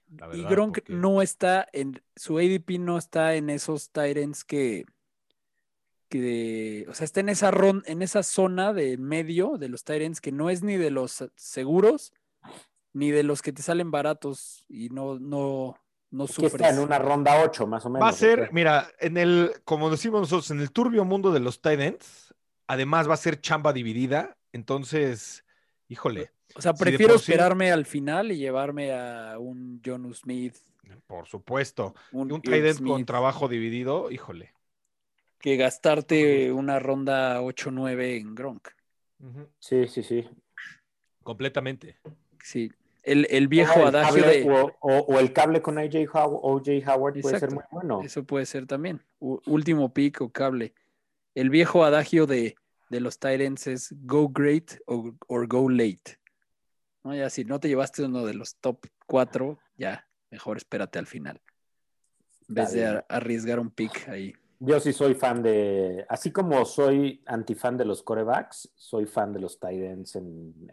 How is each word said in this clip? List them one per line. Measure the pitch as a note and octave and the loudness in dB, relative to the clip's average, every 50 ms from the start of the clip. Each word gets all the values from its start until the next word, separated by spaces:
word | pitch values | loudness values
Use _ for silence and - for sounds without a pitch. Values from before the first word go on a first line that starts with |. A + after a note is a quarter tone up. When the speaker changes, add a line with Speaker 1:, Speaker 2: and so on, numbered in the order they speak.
| _ _ D#3+ | _ _ -20
Speaker 1:
la | D#3 - | -20 -16
Speaker 2:
Y | - E3+ E3+ E3+ | -14 -12 -10 -4
Speaker 1:
verdad, | - | -2
Speaker 2:
Gronk | G3 G#3 G#3+ G#3+ F#3 G#3+ | 0 0 0 -2 -4 -8
Speaker 1:
porque | - - F3+ | -10 -8 -6
Speaker 2:
no | F3 F3+ G3 G3 G3 F#3+ | -2 0 2 2 2 0
está | F#3 - - - F3+ F#3 F#3+ - - - | 0 -2 -2 0 0 2 0 -2 -4 -6
en, | C#3 C#3 C#3 C3 - _ _ _ | -8 -6 -6 -8 -12 _ _ _
su | - - - D#3 D#3+ | -18 -8 -4 0 2
A | |
D | F3 F#3 F#3+ F3+ | 2 2 2 2
P | E3 - F3+ F3 | -2 -4 -6 -4
no | F3+ F3 F3 | -2 -2 -4
está | E3+ - - - E3 D#3+ D#3+ D#3+ | -4 -4 -4 -2 0 2 2 2
en | D#3 D3 D3 | 0 -2 -2
esos | D3 C#3+ - - D#3 C#3+ - - | -4 -4 -4 -6 -6 -6 -8 -8
tight | - D3+ D3 C#3+ C#3+ | -4 -2 -2 0 0
ends | D3 C#3+ D3 C#3+ - - | -2 -4 -4 -6 -10 -10
que, | - D3 C#3+ C3+ A#2+ G#2+ E2+ - _ _ _ _ _ _ _ _ _ _ _ _ _ _ _ _ _ _ _ _ _ _ _ _ - | -6 -2 -2 0 0 -2 -4 -8 _ _ _ _ _ _ _ _ _ _ _ _ _ _ _ _ _ _ _ _ _ _ _ _ -8
que, | - C3 B2 B2 A#2+ A#2 A#2 A2+ A2+ A2 A2 A2 G#2+ G#2+ - - | -6 -4 -2 -2 -2 -4 -4 -4 -6 -6 -6 -8 -8 -10 -12 -12
o | - | -10
sea, | - D#3+ | -10 -8
está | D#3 - F#3+ | -4 -2 -2
en | G3 G#3 | -2 0
esa | G3+ - G#3 F#3+ | 0 2 2 4
ron-, | F#3 F#3+ F#3+ G3 G3 G3 - | 4 6 6 4 4 2 -2
en | - D#4+ E3+ F#3+ | -6 -6 -6 -4
esa | F3+ - G#3 F3+ | -2 -2 -2 -2
zona | - - - F#3+ F#3 F3+ F#3 F#3+ G#3 G#3+ | -2 0 0 0 2 2 0 0 0 0
de | F#3+ D3 C3 B2+ | 0 0 -2 -2
medio | B2 C3 C#3 D#3 E3 E3 D#3 E3+ F3 F#3 C4+ D4+ G3+ | -4 -4 -4 -4 -4 -2 -2 0 0 0 0 -2 -4
de | C#3+ B2 | -6 -8
los | B2 A#2+ - | -10 -10 -8
tight | - D3+ D3+ D#3 | -6 -4 -4 -4
ends | E3 D#3+ - - | -4 -6 -8 -8
que | C#3+ C3 | -8 -6
no | C#3+ D#3 F3 | -4 -2 -2
es | F#3 F3 F3+ | -2 -2 -2
ni | G#3 G3+ | -4 -2
de | F#3 E3 D3 | 0 -2 0
los | C#3 C3+ B2+ B2+ - - C3+ B2+ _ | 0 -2 -4 -4 -6 -10 -12 -14 _
seguros | _ - - - C3 C3 C#3 D#3+ F#3 G3+ A3 D#4 C#4+ - - _ _ _ _ _ _ _ - - - - _ _ _ _ _ - | _ -18 -12 -10 -8 -4 0 2 6 6 6 4 2 -4 -14 _ _ _ _ _ _ _ -20 -20 -20 -20 _ _ _ _ _ -6
ni | C#3 D3 D3 | -2 0 2
de | D3 D3 D3 | 2 2 2
los | D3 D3 C#3+ - | 2 0 -2 -4
que | D3+ C3+ | -8 -10
te | D3 D3 | -8 -4
salen | - E3 F3 F3 E3 | -4 -2 -2 -2 -2
baratos | D3+ C#3+ C#3 D3+ D3+ D3+ - C#3+ C3+ - - - - - _ _ | -4 -2 -2 -2 -4 -4 -6 -10 -10 -10 -14 -20 -20 -20 _ _
y | - G#2+ A#2 A#2 | -14 -12 -12 -10
no, | B2+ C3+ C3+ C#3 C3+ B2+ | -10 -8 -8 -8 -8 -10
no, | C3 C#3+ C#3+ C#3+ C#3 C3+ C3+ C3+ C3 B2+ - _ _ _ _ _ _ _ | -8 -6 -4 -4 -4 -4 -4 -4 -6 -8 -10 _ _ _ _ _ _ _
no | - C3 C#3 | -8 -8 -6
Speaker 3:
Es | C#3 - | -6 -4
que | - D#3+ | 0 0
está | D3+ - C3 | 0 0 4
Speaker 2:
sufres. | E3 D#3 C3+ C#3 | 4 4 4 4
Speaker 3:
en | C#3+ | 2
una | D3+ D3 C#3 | 2 2 2
ronda | C3 C#3 C#3+ C#3+ C#3+ C#3+ D3 D#3 D#3+ | 2 2 2 2 4 6 6 6 6
ocho, | D#3 D#3 - A2+ | 4 2 -2 -4
más | G#2 A2+ A2 - | -4 -4 -6 -6
o | A#2+ | -4
menos, | B2+ C3+ - | 0 2 2
Speaker 1:
Va | B2 | 2
a | - | 4
ser, | - A3 A3 A#3 A#3 | 4 4 4 6 4
Speaker 3:
o | A3+ | 2
sea. | - E3 | -2 0
Speaker 1:
mira, | E3+ E3+ D#3 D3+ C#3+ - - - - | 2 4 4 4 4 2 -2 -8 -6
en | D#3+ E3+ E3 F3 | -4 -2 0 2
el, | F3 F3 F3 F3 F3 E3 D3 - - | 2 4 4 4 4 2 -2 -6 -4
como | - D#3+ D3+ D#3 D#3+ | -4 -2 0 0 0
decimos | D#3 D3 - A3+ A3 G#3 F#3+ | -2 -2 -2 -2 0 0 0
nosotros, | C#3 F3 E3+ D3 - | 0 0 -2 -2 -2
en | D3+ C#3+ | -6 -4
el | D3 C3+ - | -4 -4 0
turbio | A3+ B3 B3+ A#3 G#3+ F#3+ | 0 0 2 2 2 2
mundo | F#3 F#3+ G3 F#3+ G3 | 2 0 2 2 4
de | E3+ C#3 | 2 2
los | B2 B2 B2 - | 2 0 -4 -2
tight | - D#3+ D3+ C#3 | 0 2 2 2
ends, | C#3 E3 - - - - - - - _ _ _ _ _ _ _ _ | 0 -2 -4 -6 -16 -20 -20 -20 -20 _ _ _ _ _ _ _ _
además | - C3+ C3 C3+ C#3 D#3+ E3 D#3+ D3+ | -6 -2 -2 0 2 2 2 4 2
va | D#3+ | 2
a | D3 | 0
ser | - E3+ D3+ C#3+ | 0 -2 -2 -2
chamba | - - D#3+ D#3 D3 D3+ C#3 | -2 -2 -2 2 2 0 0
dividida, | B2+ A#2+ A2+ A2 A#2+ C3 B2 C#3 D3+ - - - _ _ _ - | 0 -2 -4 -2 -2 -2 0 -2 -2 -4 -6 -12 _ _ _ -16
entonces, | A#2+ A2 - C3+ C#3 C3+ - D#3 D#3 C#3+ C3+ A#2+ G#2 - - - - _ _ _ _ _ _ _ _ _ - | -14 -6 -6 -6 -6 -6 -4 -2 -2 0 -2 -2 -6 -10 -16 -18 -20 _ _ _ _ _ _ _ _ _ -20
híjole. | B2+ - - B2+ A2 F2+ - - _ _ _ _ - | -14 -6 -6 -4 -4 -4 -10 -12 _ _ _ _ -14
Speaker 2:
O | - - | -4 -2
sea, | E3+ D#3+ | -2 0
Speaker 1:
Si | D3 | 2
de | F#3+ F3+ | 2 2
Speaker 2:
prefiero | - - G#3+ A3 A#3 | 4 6 8 8 8
Speaker 1:
por | A3 | 8
sí | - - - | 6 4 4
Speaker 2:
esperarme | - F3 F3+ F#3 F#3+ F#3+ F#3 | 4 6 4 4 2 2 2
al | F3 D#3+ C#3 | 2 2 0
final | - - D3 C#3 C#3+ D#3 F3+ G#3+ A3+ F#3+ | -2 -6 -6 -4 -4 -2 -2 -2 -4 -4
y | D3+ | -4
llevarme | C3+ C3+ C3 C3 C#3 C#3+ D3 D3 C#3+ C#3 C3 | -4 -4 -2 -2 -4 -4 -6 -6 -6 -6 -6
a | B2 B2 B2 A#2+ A#2 A2+ A2 A2 A2+ | -6 -8 -10 -12 -12 -14 -14 -14 -12
un | A#2+ B2+ B2+ B2+ B2+ B2 B2 A#2+ A2+ | -12 -12 -12 -14 -14 -14 -14 -12 -10
Jonnu | B2+ B2+ B2+ B2 B2 A2+ | -10 -10 -8 -10 -14 -16
Smith. | - - B2+ B2+ B2 B2 B2 - - _ _ _ _ _ _ - - _ | -14 -10 -10 -8 -6 -6 -8 -10 -14 _ _ _ _ _ _ -20 -20 _
Speaker 1:
Por | - G2 F2 E2 - | -16 -16 -16 -16 -14
supuesto. | - G2 - - A#2+ C3+ C3+ - - - G#2+ F#2+ - - _ _ | -16 -16 -8 -4 -2 -2 -2 -4 -4 -6 -8 -8 -8 -14 _ _
Speaker 2:
Un | - C3 C3+ C3+ D3 | -8 -8 -6 -6 -6
Speaker 1:
Un | D#3+ - | -6 -2
Speaker 2:
Irv | |
Speaker 1:
tight | B2+ C3+ D#3 D3+ | 2 2 4 4
end | D#3 D#3 C#3 | 4 2 2
con | C3 C3 C3+ | 0 -2 -2
Speaker 2:
Smith. | C3 B2 | -2 -2
Speaker 1:
trabajo | - B2 B2 B2+ C3 C3 - C#3+ B2+ | -2 -2 0 0 0 0 0 -2 -2
dividido, | A#2+ A#2 A2+ A2+ A#2 B2 B2+ C3 C#3+ F3+ - - | -2 -2 -4 -4 -4 -4 -4 -2 -2 -4 -4 -6
híjole. | - - - - F2+ E2 F2 - _ _ _ _ _ _ _ _ _ _ _ _ _ _ _ _ _ _ | -10 -10 -14 -16 -16 -18 -18 -20 _ _ _ _ _ _ _ _ _ _ _ _ _ _ _ _ _ _
Speaker 2:
Que | - C#3+ C3+ | 0 0 2
gastarte | B2+ C3 B2+ - - - D#3+ D3+ D3+ C#3+ - D#3+ | 4 4 2 2 2 2 2 2 2 2 2 2
Speaker 1:
Por | D#3 D3+ D3 | 4 6 6
supuesto. | C#3+ C3+ C3 B2+ B2+ | 4 4 2 0 0
Speaker 2:
una | C3 C3+ C#3 C#3 C3+ | -2 -2 -2 -2 -2
ronda | B2+ C3+ C3+ C#3 C3+ C3+ C3+ C3+ C3 B2+ B2 B2 B2+ | 0 -2 -2 -2 0 -2 0 0 0 0 -2 -2 -4
ocho | B2+ B2+ - - C#3+ | -6 -8 -8 -8 -8
nueve | C3 B2+ C3 C3 B2+ B2+ B2+ B2+ B2 | -6 -4 -4 -4 -4 -4 -4 -4 -4
en | A2+ G#2+ G#2+ A2 | -6 -8 -10 -12
Gronk. | A#2 B2+ C#3 A#2 G2 - - _ _ _ _ _ _ _ _ _ _ | -10 -12 -12 -12 -14 -18 -20 _ _ _ _ _ _ _ _ _ _
Speaker 1:
Ujú. | C#3 B2+ B2 C#3 D3 _ _ _ | -20 -20 -18 -18 -20 _ _ _
Speaker 3:
Sí, | - - C3 B2+ B2 A#2+ | -6 0 2 2 2 2
sí, | - B2 G#2+ | -2 -8 -6
sí. | - A#2+ A#2+ A#2 - - _ _ _ - - - - - _ _ _ _ _ _ _ _ _ - | -2 -4 -4 -4 -6 -14 _ _ _ -20 -18 -18 -18 -20 _ _ _ _ _ _ _ _ _ -14
Speaker 1:
Completamente. | A#2 A2+ G2+ C3 C3+ - C#3 C3 C3 C3+ B2+ - - - _ _ D#3 - _ _ _ _ _ - | -14 -10 -6 -6 -4 -4 -4 -6 -6 -10 -10 -14 -20 -20 _ _ -20 -20 _ _ _ _ _ -20
Speaker 2:
Sí. | - - B2+ A2+ A2+ - _ _ _ _ _ - | -10 -8 -6 -6 -8 -10 _ _ _ _ _ 0
El, | C#3 C#3+ C#3+ D3 - | 2 4 4 4 4
el | - C3+ C#3 C3+ | 4 4 4 6
viejo | D3 E3 E3+ - - E3+ | 6 6 6 8 8 8
Speaker 3:
O | D#3 | 8
el | C#3+ | 8
Speaker 2:
adagio | C3+ D3 D3+ C#3+ C#3+ D3+ D#3 | 6 6 4 6 6 6 8
Speaker 3:
cable, | D#3+ D#3 C#3 | 8 8 6
Speaker 2:
de | B2+ C#3+ | 6 4
Speaker 3:
o, | C#3 C3 C3+ C#3 - - | 4 4 4 2 -2 -4
o, | - C#3 C3+ C#3 | 2 4 4 4
o | D3 C#3+ C3+ C3 | 4 4 4 6
el | C3 B2+ C3 | 6 4 4
cable | D#3 D3+ D#3 E3 D#3+ D#3+ | 4 4 4 4 2 0
con | E3 D3+ D3+ | 0 -2 -2
A | D3+ | -4
J | D3+ C#3+ D#3+ D#3 D3 - | -2 0 0 0 2 2
How-, | - D3+ D3 C#3+ - - | 2 2 2 0 0 0
O | C3+ C3+ C#3 | 0 0 0
J | C3+ C#3+ C#3+ C#3 C3+ C#3 C3+ | 2 0 0 0 2 2 2
Howard | C3+ C3+ C#3+ C#3 C#3+ | 2 2 0 -2 -2
puede | C3+ C3+ C3+ - | -2 0 0 0
ser | C#3+ C3 | -2 -2
Speaker 2:
Exacto. | C#3 | -4
Speaker 3:
muy | C#3+ - - | -6 -10 -10
bueno. | - F3 F3+ D#3 A2 G2 - | -12 -8 -6 -4 -4 -4 -4
Speaker 2:
Eso | C#3 - D#3 C3 | -6 -10 -10 -8
puede | - C#3+ C#3 C3 | -4 -4 -4 -4
ser | - - C#3 C3 | -4 -8 -10 -8
también. | - C#3 C#3 D#3 F#3 E3+ - _ _ _ - | -6 -8 -6 -6 -6 -8 -10 _ _ _ -10
U-, | D3+ C3 C3+ - - | -8 -6 -6 -6 -2
último | - D3+ D#3 D3 E3+ D#3+ D3+ C#3 B2 - | 0 0 0 2 2 2 2 0 0 0
pick | - C#3+ C#3+ C#3+ - | 0 0 0 0 -4
o | C3+ A#2 | -8 -8
cable. | - - C3+ C3+ C3 B2 A2+ G#2+ _ _ _ _ _ _ _ _ _ _ _ _ - | -4 -2 -2 -2 -2 -4 -6 -8 _ _ _ _ _ _ _ _ _ _ _ _ -4
El | C3+ C3 C3 | 0 0 4
viejo | C3+ D#3+ E3+ - - F3 D#3+ | 4 4 4 6 6 6 6
adagio | D3+ D3 D3+ C#3+ - - D#3 D#3 | 6 6 4 2 4 4 4 4
de, | C#3 C3+ B2 A#2 G#2+ - _ _ _ _ _ _ - | 4 2 0 0 -2 -4 _ _ _ _ _ _ -8
de | A#2+ B2 | -6 -4
los | B2 A#2+ - - | -4 -6 -6 -4
tight | - C3+ C3+ C3+ | -2 -2 0 0
ends | C3+ C3+ C3+ - - | 0 -2 -4 -6 -6
es | C#3 B2+ B2+ - - C#3 C#3+ C3+ | -8 -8 -8 -8 -12 -16 -16 -8
go | B2+ C3+ D3 D3+ C#3+ | 0 2 2 2 2
great | C3 C#3+ C#3 D3 D3+ E3 E3 - - - - | 2 2 2 4 4 2 0 -4 -20 -18 -8
o, | - A#2+ A#2+ A2+ A#2 A2+ - - | -6 -6 -6 -6 -8 -12 -14 -12
or | - B2+ A#2+ A#2+ | -6 -4 -4 -2
go | A2+ A#2+ B2+ C3 C3 | 0 2 2 4 4
late. | B2+ A#2+ A#2 G#2+ F#2 - - - - _ _ _ _ _ _ _ _ _ _ _ _ _ _ _ _ _ - | 4 4 2 2 0 -4 -14 -20 -20 _ _ _ _ _ _ _ _ _ _ _ _ _ _ _ _ _ -12
¿No? | C3+ C#3+ | -10 -6
Ya | C#3+ C3+ B2+ | -6 -6 -6
si | - - A#2 | -6 -6 -8
no | A2 C#3 C#3 | -6 -6 -4
te | C#3 D3+ | -2 0
llevaste | C#3 C3 C3+ - - - C#3+ | 0 0 0 -2 -2 -6 -4
uno | C3+ B2+ B2 A#2+ | -4 -4 -4 -4
de | G#2+ G2+ | -6 -6
los | G2+ A2 - - | -8 -12 -14 -14
top | _ - C3 A#2+ - - - _ _ _ | _ -4 -4 -4 -4 -10 -20 _ _ _
cuatro, | - - C3 C3 C3 - B2+ C3 C#3+ D3+ _ _ _ _ | -2 0 0 0 2 -2 -6 -6 -6 -8 _ _ _ _
ya, | - - F#2+ - - - _ _ _ _ _ | -10 -8 -8 -8 -10 -14 _ _ _ _ _
mejor | A2+ G#2+ - - G#2+ - | -20 -16 -10 -10 -10 -10
espérate | - - - G2+ G2 - - F2 | -10 -10 -8 -8 -8 -6 -8 -10
al | - | -10
final. | - - - C#2+ C#2+ - - _ _ _ _ _ _ _ _ _ _ _ _ _ _ _ _ _ _ _ _ _ - | -10 -14 -14 -14 -14 -16 -18 _ _ _ _ _ _ _ _ _ _ _ _ _ _ _ _ _ _ _ _ _ -8
En | A2+ | -4
vez | A2 G#2+ | -2 -2
Speaker 3:
Está | - - | 0 0
Speaker 2:
de | A#2 A2+ | 0 0
Speaker 3:
bien. | A2 G#2+ | 0 -2
Speaker 2:
ar-, | G#2+ - - | -2 -4 -6
arriesgar | - A#2+ A#2 A#2 A#2 A#2 A2+ A2+ A#2+ A#2+ | -6 -6 -4 -4 -4 -4 -2 -4 -4 -4
un | A#2 A2 | -4 -6
pick | - - A2 A2 - - - - | -6 -6 -6 -6 -6 -10 -14 -12
ahí. | G2+ G2 G2 G2 - _ _ _ _ - | -12 -12 -12 -12 -14 _ _ _ _ -8
Speaker 3:
Yo | C3 C3 D3+ D3 | 0 2 2 2
sí | D3+ D3 C3+ | 2 0 0
soy | - C#3+ C#3 B2+ | 2 2 2 2
fan | - - B2+ A#2+ A#2+ A#2 | 4 2 0 0 2 2
de, | A2+ G#2+ G#2+ G#2 G2+ G2 G2 F#2+ F#2 F#2 F#2 G2+ - | 2 2 2 2 2 0 0 0 -2 -4 -8 -8 -8
así | A#2 - - F3 - | -8 -6 -6 -4 -2
como | G3 F#3+ F3 D3 C3 A#2+ | -2 0 2 2 2 2
soy | - - D3+ C#3+ C3+ C#3 C#3 C#3+ C#3 - - _ | 2 0 2 2 4 4 4 2 0 -4 -8 _
antifan | - B2 A2+ G#2+ - A2 - - B2 B2 B2 | -8 -8 -8 -6 -6 -8 -4 -4 -4 -2 -2
de | A#2+ | -2
los | G#2 G2 - - | -2 -2 -6 -4
quarterbacks, | - A2+ A2 A2 A2+ B2+ - - - - - - - _ | -6 -4 -4 -2 0 -2 -2 -2 -6 -14 -20 -20 -20 _
soy | _ - - - A2 G#2+ | _ -16 -8 -6 -4 -4
fan | G#2+ - A2+ G#2 G#2 G2+ | -4 -4 -4 -4 -4 -4
de | G2 | -8
los | F#2+ F2 - - | -8 -10 -10 -10
tight | - F#2 F#2 F#2+ | -10 -8 -8 -8
ends | F#2+ F#2 F#2+ F#2 F#2 - - | -8 -8 -10 -12 -14 -12 -12
en, | G2 F2+ F2 E2 E2 E2 D#2+ D#2+ D#2+ E2+ - | -12 -12 -12 -16 -16 -18 -18 -20 -20 -20 -20